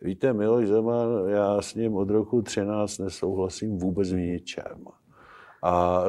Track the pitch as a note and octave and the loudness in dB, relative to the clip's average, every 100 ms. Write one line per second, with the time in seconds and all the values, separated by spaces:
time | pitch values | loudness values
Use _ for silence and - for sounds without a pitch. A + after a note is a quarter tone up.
0 | F#2 F#2+ C3+ A2 G#2+ A#2+ G#2 A2 A2+ A#2+ | -8 0 0 2 2 4 4 2 2 0
1 | A#2 A#2 F#2+ G#2 G2+ G2+ - G#2+ A2+ G2 | 0 0 0 2 2 2 -2 -2 -2 0
2 | G2 G#2+ G#2+ A#2+ A2 - G2+ G#2+ G#2 - | 0 0 2 0 0 -2 -2 -2 -2 -4
3 | F#2+ - F2+ F#2+ F#2 - A2 F#2+ F#2 F#2 | -8 -4 -2 -2 -2 -4 -6 -2 -2 0
4 | F#2+ F2+ F2 F2 - - - - - - | 0 0 -2 -4 -6 -12 -12 -14 -18 -20
5 | _ - - - - - F2+ F2+ F2 F2+ | _ -20 -20 -20 -20 -4 0 2 4 2